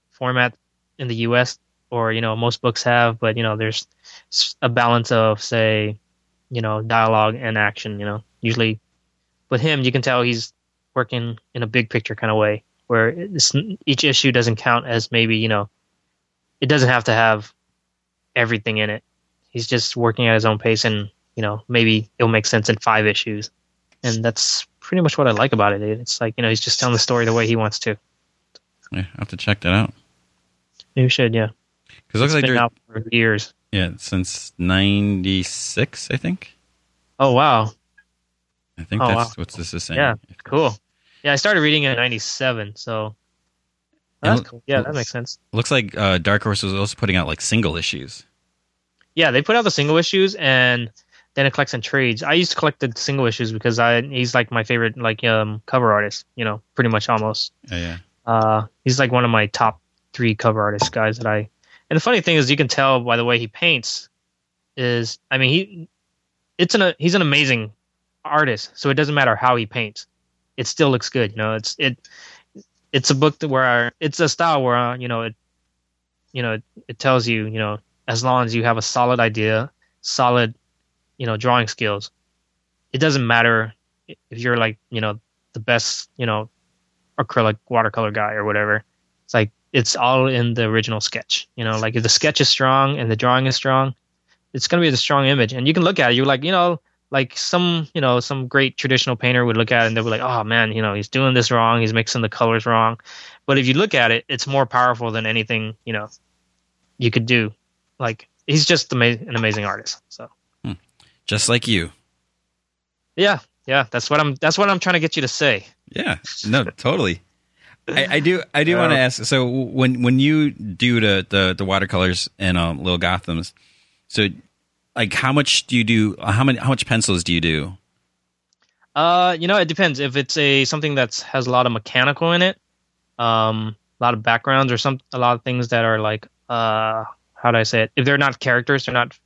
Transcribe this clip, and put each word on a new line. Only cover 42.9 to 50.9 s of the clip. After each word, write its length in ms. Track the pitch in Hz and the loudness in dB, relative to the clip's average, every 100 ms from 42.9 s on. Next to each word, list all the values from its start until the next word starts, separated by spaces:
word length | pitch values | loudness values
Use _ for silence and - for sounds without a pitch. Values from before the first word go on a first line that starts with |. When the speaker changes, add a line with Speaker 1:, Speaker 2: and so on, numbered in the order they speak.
| 110 107 | -6 -8
Speaker 2:
It 840 | 107 _ _ _ _ _ _ _ _ _ _ | -12 _ _ _ _ _ _ _ _ _ _
Speaker 1:
that's 180 | - 123 | 0 0
Speaker 2:
loo- 40 | - | -2
Speaker 1:
cool. 180 | 117 - | -12 -2
Yeah, 100 | 135 | -2
that 80 | 147 | 0
Speaker 2:
looks 60 | 147 | -4
Speaker 1:
makes 140 | 117 | -6
sense. 300 | 123 120 - _ | -8 -10 -14 _
Speaker 2:
Looks 200 | 110 120 | -4 0
like, 260 | 135 104 - | 0 0 0
uh, 200 | 98 92 | 2 2
Dark 240 | 101 101 | 2 2
Horse 200 | 107 98 | 2 -2
was 100 | 98 | -2
also 220 | 98 104 - | -2 -4 -2
putting 200 | 101 92 | 0 0
out, 120 | 76 | 0
like, 140 | 80 | -4
single 340 | - 113 92 82 | -2 0 0 -2
issues. 480 | - 69 67 - - _ _ _ _ _ _ _ _ 160 | -6 -6 -10 -16 -20 _ _ _ _ _ _ _ _ 0
Speaker 1:
Yeah, 160 | 156 | 2
they 100 | 127 | 2
put 140 | 147 233 | 2 4
out 80 | |
the 80 | 208 | 4
single 260 | - 147 160 | 4 2 2
issues, 380 | 165 190 196 208 | 2 2 0 2
and 540 | 139 127 123 120 117 | 2 4 4 2 -4